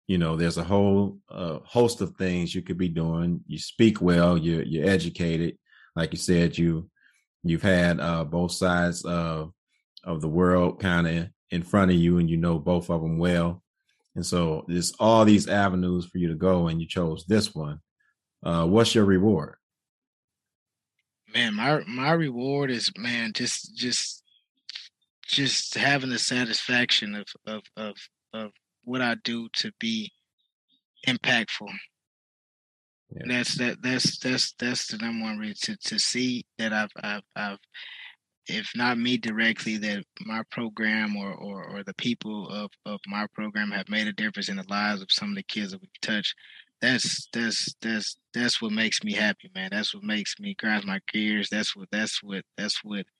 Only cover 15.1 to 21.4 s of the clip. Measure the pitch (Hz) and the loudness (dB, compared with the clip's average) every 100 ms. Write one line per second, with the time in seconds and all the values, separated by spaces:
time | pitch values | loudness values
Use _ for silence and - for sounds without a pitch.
15.1 | 113 107 104 - 101 98 92 90 90 87 | 8 10 8 6 2 2 2 0 -2 -4
16.1 | 90 85 80 90 90 85 82 82 - 85 | -2 -2 2 2 4 2 0 -4 -2 -2
17.1 | 78 85 107 107 78 76 73 _ _ _ | -4 2 2 2 -4 -8 -10 _ _ _
18.1 | _ _ _ - 85 82 107 117 117 101 | _ _ _ -2 0 4 6 6 6 6
19.1 | 92 104 92 73 - _ _ _ _ _ | 6 6 4 0 -12 _ _ _ _ _
20.1 | _ _ _ _ _ _ _ _ _ _ | _ _ _ _ _ _ _ _ _ _
21.1 | _ _ 110 | _ _ 0